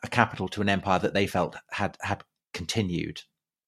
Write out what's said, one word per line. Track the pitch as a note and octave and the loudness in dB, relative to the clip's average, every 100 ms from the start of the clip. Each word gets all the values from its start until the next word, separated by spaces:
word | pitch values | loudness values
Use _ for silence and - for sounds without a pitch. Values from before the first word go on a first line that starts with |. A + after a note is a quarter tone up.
a | - | -2
capital | - A#2 - F#2 | 4 2 2 -6
to | - | 0
an | G2+ | 2
empire | G2 G2+ F#2 | 2 4 2
that | G#2 | 4
they | G2 G2 | 2 2
felt | F#2+ D#2+ - - | 2 -2 -4 -10
had, | - G2+ - | -4 -4 -4
had | - G2 - _ _ | -4 -4 -6 _ _
continued. | - E2+ A#2 G2 E2 - - - _ _ _ | -10 -4 0 0 0 -4 -8 -14 _ _ _